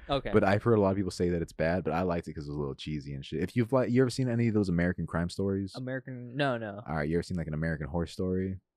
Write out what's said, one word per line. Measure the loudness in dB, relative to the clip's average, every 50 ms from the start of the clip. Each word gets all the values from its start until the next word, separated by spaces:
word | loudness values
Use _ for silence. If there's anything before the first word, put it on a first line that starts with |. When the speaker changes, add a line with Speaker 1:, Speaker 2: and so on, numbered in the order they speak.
| -6 -4
Speaker 1:
Okay. | -4 -2 -2 2 2
Speaker 2:
But | 4 4
I've | 6 4 4 4
heard | 6 6 6
a |
lot | 6 6
of | 4
people | 2 0 -2 0
say | 0 0 2
that | 2 0
it's | 0 -2 -2
bad, | -2 0 2 2 0 0
but | 0 0
I | 0 0
liked | 0 0 -2 -4 -6
it | -8
'cause | -10 -8 -6
it |
was | -4
a | -4
little | -4 -4 -6
cheesy | -8 -6 -6 -6 -6 -6 -8 -10
and | -10 -10
shit. | -6 -4 -4 -4
If | -2 0
you've, | 0 0 2 2
like, | 2 2 4
you | 4 4 4
ever | 4
seen | 2 -2 -2 0
any | 2 2 2 4
of | 4
those | 4 4 4
American | 4 2 2 2 2 -2 -4
Crime | -4 -2 -2 -2 -2
Stories? | -2 -2 -2 0 0 -2 -2 -6 -8
Speaker 1:
American, | -10 -8 -6 -6 -8 -8 -10 -12 -12 -12 -10 -4
no, | -2 -2 0 -2 -2
no. | -4 -8 -8 -10 -8
Speaker 2:
All | -4 -2
right, | -2 0 0
you | 0
ever | 0 0
seen, | -2 -4 -4
like, | -4
an | -2 -2
American | -2 0 -2 -2 -2 -4
Horror | -4 -2 -2 -2 -4
Story? | -4 -4 -2 -2 0 0 -2 -2 -4 -8 _ _ _